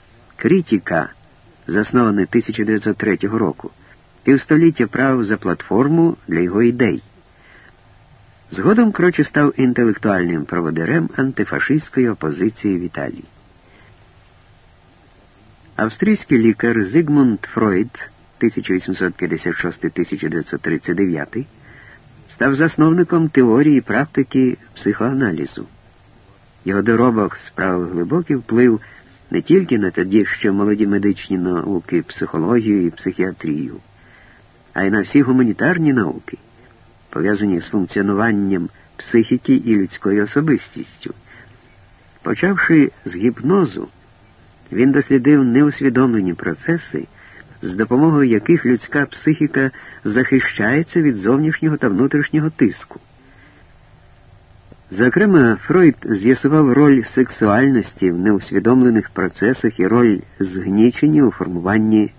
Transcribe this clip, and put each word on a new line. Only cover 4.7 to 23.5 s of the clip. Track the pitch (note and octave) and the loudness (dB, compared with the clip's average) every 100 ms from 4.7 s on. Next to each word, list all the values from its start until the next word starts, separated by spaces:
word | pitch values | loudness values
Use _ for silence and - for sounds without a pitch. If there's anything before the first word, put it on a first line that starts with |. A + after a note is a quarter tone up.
| D#3 A#2+ | 2 -2
правив | - C3+ C3 | -2 0 0
за | G#2 G#2 | -2 -4
платформу | G2 E2+ - G2 C#3 E3 E3 - - | -4 -6 -2 0 2 2 2 -2 -4
для | E2 | -2
його | F2+ G2+ | 0 2
ідей. | A#2+ A#2+ G2 D2 - _ _ _ _ - - _ _ _ _ - _ _ - | 0 2 0 -2 -8 _ _ _ _ -20 -20 _ _ _ _ -20 _ _ -14
Згодом | F#2 D3 A3 A3+ | -4 2 4 2
Кроче | G3 F3 - | 2 0 0
став | D3+ D3+ C#3+ - | -2 0 0 2
інтелектуальним | B2+ A#2+ A#2 G2+ A2 F#2+ F2 E2 | 0 2 0 0 -2 0 -2 -4
проводирем | - F2 E2 D#2+ E2 E3 D#2+ - | -4 -4 -4 -4 -2 -2 -2 -4
антифашистської | C3+ B2 G#2 C#2+ - D3+ - - A#2+ | -4 -4 -4 -4 -2 -2 -2 -2 -2
опозиції | G#2 D#2 D2+ G#2 A2 G#2 F#2 | -2 -6 -2 -4 -2 -4 -4
в | |
Італії. | F2 - C#2 - - _ _ _ _ _ _ _ _ _ _ _ _ _ _ _ _ _ _ _ _ _ _ _ _ - | -4 -8 -10 -12 -18 _ _ _ _ _ _ _ _ _ _ _ _ _ _ _ _ _ _ _ _ _ _ _ _ -6
Австрійський | A2 - G3 G#3+ - B2+ | -6 -2 0 0 0 2
лікар | A2+ G#2+ A#2 A2+ | 4 2 0 0
Зигмунд | F#2+ C#3+ D#3 D3 B2+ G2+ | 0 0 2 2 2 0
Фройд, | - - A2 F#2 A#2 - - _ _ - | -6 -2 0 0 -2 -8 -20 _ _ -4
тисяча | A#2 - G#2 | -2 -2 -4
вісімсот | F#2 - F#2 F#2 | -6 -6 -4 -6
п'ятдесят | - E2+ E2 E2+ E2 | -4 -6 -4 -6 -6
шостий, | F2 E2 E2 | -6 -6 -6
тисяча | - E2+ D2+ D#2+ | -4 -6 -6 -6
дев'ятсот | D#2+ D2+ D2 | -6 -6 -8
тридцять | - D#2+ - F2 | -4 -4 -4 -2
дев'ятий, | G2 D#2+ C#2+ A2+ C#3+ _ - - - - _ - - | -2 -2 -6 -10 -12 _ -20 -20 -20 -20 _ -20 -16
став | - B2+ C3+ | -4 -2 0
засновником | E3 - D#3 E3+ E3+ E3+ D#3+ | 0 2 2 2 2 0 0
теорії | C3+ B2 | 2 4